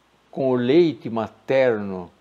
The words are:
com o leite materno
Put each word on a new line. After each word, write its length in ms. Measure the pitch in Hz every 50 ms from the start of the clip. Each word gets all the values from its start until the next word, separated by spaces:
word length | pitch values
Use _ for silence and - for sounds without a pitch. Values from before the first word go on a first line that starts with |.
| _ _ _ _ _ _
com 200 | - - 135 131
o 40 | 127
leite 540 | 123 120 123 139 170 175 160 - - - 117
materno 1040 | 110 113 110 104 - _ _ - 143 135 131 127 113 104 104 98 95 92 90 80 _ _